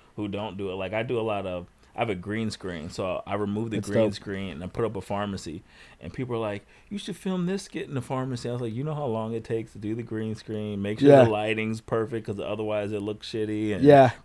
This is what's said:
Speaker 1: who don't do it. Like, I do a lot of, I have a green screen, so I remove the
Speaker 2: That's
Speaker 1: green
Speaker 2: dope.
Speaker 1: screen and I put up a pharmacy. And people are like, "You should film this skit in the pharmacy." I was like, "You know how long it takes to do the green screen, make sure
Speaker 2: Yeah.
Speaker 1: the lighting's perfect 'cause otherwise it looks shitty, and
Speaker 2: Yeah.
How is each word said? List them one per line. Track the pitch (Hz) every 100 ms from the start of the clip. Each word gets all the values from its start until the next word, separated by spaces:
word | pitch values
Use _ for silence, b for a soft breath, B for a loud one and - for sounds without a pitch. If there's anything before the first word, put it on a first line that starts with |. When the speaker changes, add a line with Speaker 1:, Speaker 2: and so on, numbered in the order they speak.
| b -
Speaker 1:
who | 104
don't | 98 107 95
do | 98
it. | 95
Like, | 95
I | 107
do | 127 117
a |
lot | 110 101 95
of, | 90 90 - b -
I |
have | 117
a | 92
green | 90 110 110
screen, | - 95 85 80
so | - 92 82 -
I | 104
remove | 101 104 113
the | 110
Speaker 2:
That's | 104
Speaker 1:
green | 110 107
Speaker 2:
dope. | 101
Speaker 1:
screen | 107 98 95
and | 73
I | 92
put | -
up | 113 104
a |
pharmacy. | - 101 104 95 85 82 - b b b
And | 80
people | - 127 113
are |
like, | 107 101 - b b
"You | 202
should | - 180
film | 190 185 175
this | 196
skit | - 185 -
in |
the | 139
pharmacy." | 120 131 131 120 120
I |
was | 120
like, | 117
"You | 117
know | 147
how | 151 143
long | 110 110
it | 117 -
takes | 113 113
to | 104
do | 104 113
the |
green | 113 110 110 110
screen, | - 107 107 101
make | 101 113
sure | 139
Speaker 2:
Yeah. | 139
Speaker 1:
the | 117
lighting's | 107 110 110 110 110
perfect | - 113 113 113 110
'cause | 101
otherwise | 73 107 107 107 104
it | 107
looks | 101 104 -
shitty, | 113 107 107 107
and | 95
Speaker 2:
Yeah. | 139 143 127 -